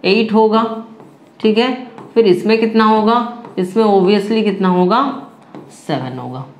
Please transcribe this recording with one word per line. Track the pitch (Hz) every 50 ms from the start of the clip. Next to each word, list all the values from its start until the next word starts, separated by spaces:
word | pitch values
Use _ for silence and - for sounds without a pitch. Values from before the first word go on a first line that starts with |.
| -
एट | 185 196 226 226 214
होगा। | 196 220 220 220 214 220 226 220 - - - - - - - - - _ - - _ _
ठीक | - 220 214 220
है, | 240 262 240 - - - - - - - -
फिर | 226 226
इसमें | 196 175 - - 208 220 220
कितना | 226 220 214 220 220
होगा? | 214 220 214 214 214 233 240 240 226 - - - - - -
इसमें | 185 185 190 226 220
obviously | 214 202 196 180 185 208 208 202 214 226 220 208
कितना | 208 196 190 190 185
होगा? | 180 180 180 180 214 247 277 277 262 - - - - - - - - - - - - -
सेवन | - - 156 131 127 127 127 127
होगा। | 123 123 127 127 139 - - -